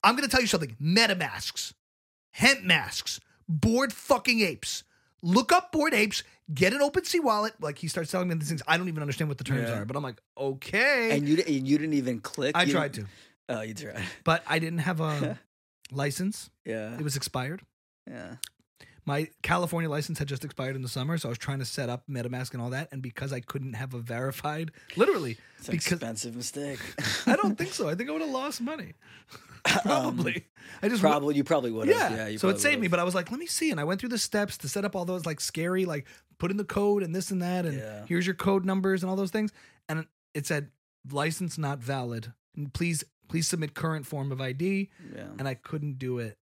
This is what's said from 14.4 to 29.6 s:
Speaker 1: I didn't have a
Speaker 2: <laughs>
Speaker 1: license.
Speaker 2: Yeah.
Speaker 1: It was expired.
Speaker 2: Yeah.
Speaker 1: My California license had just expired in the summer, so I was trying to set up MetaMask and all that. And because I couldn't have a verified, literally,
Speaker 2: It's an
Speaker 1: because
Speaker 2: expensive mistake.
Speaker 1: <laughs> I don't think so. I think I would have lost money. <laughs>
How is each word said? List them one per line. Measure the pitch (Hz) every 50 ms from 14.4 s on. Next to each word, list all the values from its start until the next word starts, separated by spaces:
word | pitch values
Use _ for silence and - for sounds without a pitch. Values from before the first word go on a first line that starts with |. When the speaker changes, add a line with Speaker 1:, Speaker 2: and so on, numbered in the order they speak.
| - -
Speaker 1:
I | 156 165
didn't | 165 160 165 170
have | 151 185 180 156
a | 160 156 151 147 139 - - - _ _ _ _ _
Speaker 2:
<laughs> | _ _ _ _ -
Speaker 1:
license. | 131 139 139 147 135 - 185 196 214 - - - _ _ _
Speaker 2:
Yeah. | - 113 110 107 107 120 123
Speaker 1:
It | 156
was | 147 135
expired. | 139 - - - 131 127 135 165 196 - _ _ _ _ _ _ _ _ -
Speaker 2:
Yeah. | 131 120 - - 113 127 - - _ _ _ _ _ _ - - - - _
Speaker 1:
My | - 139 143 160 - _ _
California | - - 175 175 180 165 170 170 165 160
license | 143 151 147 - 165 -
had | 147 139
just | 139 131 -
expired | 147 - - 131 131 135
in | 131 131
the | 120
summer, | - 131 127 147 170 165
so | - 123
I |
was | 117 113
trying | - - 139 135
to | 131
set | 117 - - 135 120
up | 120 120 _ -
MetaMask | 139 123 117 123 123 127 127 - -
and | 123
all | 117 123
that. | 127 135 160 -
And | - 135
because | 127 123 117 - 139 139 135
I | 123
couldn't | 123 - - 143 135 131 123
have | 110 131 131 127
a | 120
verified, | 117 117 117 117 127 135 135 - - 147 151 156 165 160 - - - - -
literally, | 175 185 190 196 196 156 123 113 - - - - -
Speaker 2:
It's | - -
an |
Speaker 1:
because | - 160 - - 180
Speaker 2:
expensive | 165 139 113 113 107 - 120 117
mistake. | 120 120 - - 143 143 143 139 120 - - - - 123
Speaker 1:
<laughs> | 110 - - -
I | - 226
don't | - 415 403 208 -
think | 339 370 -
so. | - 226 156
I | 156
think | 180 240 269
I | 302
would | 320
have | 320 302
lost | 262 262 262 294 - -
money. | 240 262 311 311 190 - - _ _ - - - - _
<laughs> | - - - - - -